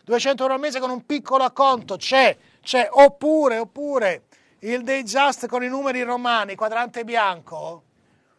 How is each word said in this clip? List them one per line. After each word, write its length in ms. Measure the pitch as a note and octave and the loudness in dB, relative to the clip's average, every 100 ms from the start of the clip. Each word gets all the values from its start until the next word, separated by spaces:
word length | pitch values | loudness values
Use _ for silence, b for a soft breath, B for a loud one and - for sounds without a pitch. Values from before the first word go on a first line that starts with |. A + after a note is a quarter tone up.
Duecento 400 | - A#3 B3 C#4 | -4 -2 0 -2
euro 120 | C4 C4 | -2 -2
al 40 | |
mese 220 | D4 B3+ | -4 -6
con 80 | B3+ | -6
un 160 | B3+ - | -8 -6
piccolo 400 | D4 - C4 B3+ | -8 0 0 0
acconto, 500 | - C4+ B3+ - F#3 | 2 2 2 -4 -10
c'è, 420 | - C4 A#3+ - b b | 0 4 4 2 b b
c'è. 280 | - B3+ A3+ | -2 0 2
Oppure, 640 | B3+ C#4 C#4 D4 D#4 C#4+ A3+ | 8 8 8 0 2 2 0
oppure, 680 | A3+ - D4 C4+ G3+ D#3 _ b b b | -6 -8 -4 -2 -2 -4 _ b b b
il 240 | G#3 B3 | -8 -6
Datejust 640 | A#3+ C4+ A3+ A#3+ C#4 B3 A#3+ | -4 -6 -4 0 0 0 -6
con 160 | B3 | -6
i 60 | B3 | -6
numeri 340 | C4+ C#4 B3+ | -6 -4 -4
romani, 520 | A#3+ B3 B3 A#3 G3+ F#3+ | -4 -4 -2 -2 -2 -6
quadrante 500 | G#3+ A3+ A#3+ A#3+ A3+ | -6 -4 -6 -8 -4
bianco. 760 | A#3 G3+ E3+ - D#3+ D#3 E3+ _ _ _ _ _ | -2 -2 -4 -12 -14 -14 -16 _ _ _ _ _